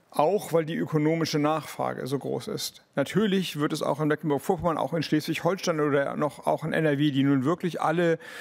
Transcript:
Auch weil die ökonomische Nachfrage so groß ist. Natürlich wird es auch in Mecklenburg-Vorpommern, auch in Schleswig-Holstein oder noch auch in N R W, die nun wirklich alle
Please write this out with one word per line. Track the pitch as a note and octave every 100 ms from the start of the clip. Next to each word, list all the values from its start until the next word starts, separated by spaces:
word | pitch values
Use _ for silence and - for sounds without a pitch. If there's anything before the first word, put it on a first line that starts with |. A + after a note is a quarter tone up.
| _
Auch | - D#3 G3+ -
weil | E3
die | D#3 D#3+
ökonomische | E3 D#3 D3+ E3 D3+ D3+
Nachfrage | D3 D#3 - - B2+ B2+ C3
so | C3+
groß | - C#3+ -
ist. | C3+ - - _
Natürlich | - C3+ F#3 G#3+ F#3+ E3 D3+
wird | D3+
es | D#3
auch | - C#3+
in | D3+
Mecklenburg-Vorpommern, | D3+ D#3 C#3 - D#3 E3+ D3+
auch | -
in | E3
Schleswig-Holstein | - D3+ E3 D#3 E3+ F#3+ F3+ D#3
oder | D3 C#3+ C3+ C3
noch | D3 - D#3
auch | D3+
in | D#3
N | D#3+ D#3
R | C#3
W, | D3+
die | C3+
nun | C#3 C#3
wirklich | C3 E3+ F3 D#3
alle | D3 E3 E3+ D#3+ - -